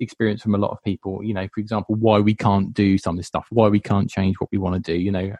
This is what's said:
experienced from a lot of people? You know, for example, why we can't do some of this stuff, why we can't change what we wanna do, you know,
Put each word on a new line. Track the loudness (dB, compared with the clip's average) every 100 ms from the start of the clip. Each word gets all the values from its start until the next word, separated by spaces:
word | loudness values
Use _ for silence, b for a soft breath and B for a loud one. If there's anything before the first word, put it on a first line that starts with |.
experienced | -8 -2 -2 0
from | 0
a | 0
lot | 0
of | -4
people? | -6 -6 -6 -6
You | -6
know, | -6 -6
for | -6
example, | -4 -4 -2 0
why | 4 4
we | 4
can't | 2 2 2 0
do | 2 2 2
some | 0 -6
of |
this | -6
stuff, | -8 -2
why | 2 4
we | 4
can't | 2 0 0
change | -2 -2 -2
what | -4
we | -4
wanna | -2 -4
do, | -2
you | -2 -2
know, | -2 -4